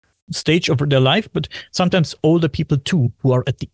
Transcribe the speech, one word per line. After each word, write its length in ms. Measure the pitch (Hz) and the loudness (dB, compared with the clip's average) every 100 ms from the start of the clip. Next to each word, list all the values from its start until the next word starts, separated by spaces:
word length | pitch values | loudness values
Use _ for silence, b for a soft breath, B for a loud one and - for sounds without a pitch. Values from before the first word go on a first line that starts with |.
| _ _ - | _ _ -12
stage 380 | - - 165 - | -6 0 0 2
of 80 | 143 147 | 0 2
their 120 | 135 | 2
life, 260 | 131 175 220 | 4 2 -2
but 140 | 165 147 B B | -6 -8 B B
sometimes 440 | - 180 185 151 - | -2 0 2 0 -2
older 240 | 156 170 160 | 0 2 0
people 300 | - 156 143 | -2 -2 -2
too, 340 | - 185 120 - | 0 0 0 -2
who 160 | 131 | 0
are 100 | 127 123 | 0 0
at 120 | - | -6
the 100 | - | -6